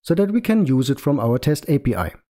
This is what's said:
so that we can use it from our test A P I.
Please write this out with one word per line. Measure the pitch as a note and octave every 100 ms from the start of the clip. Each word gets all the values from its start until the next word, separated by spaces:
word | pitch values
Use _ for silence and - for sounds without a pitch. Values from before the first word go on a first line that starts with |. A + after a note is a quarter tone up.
so | - E3+
that | G3
we | A3
can | - A3 E3
use | C3 B2+
it | C3+
from | - C#3+
our | A#2 B2
test | - D3+ -
A | C#3
P | C3 F#2+
I. | D#2 - _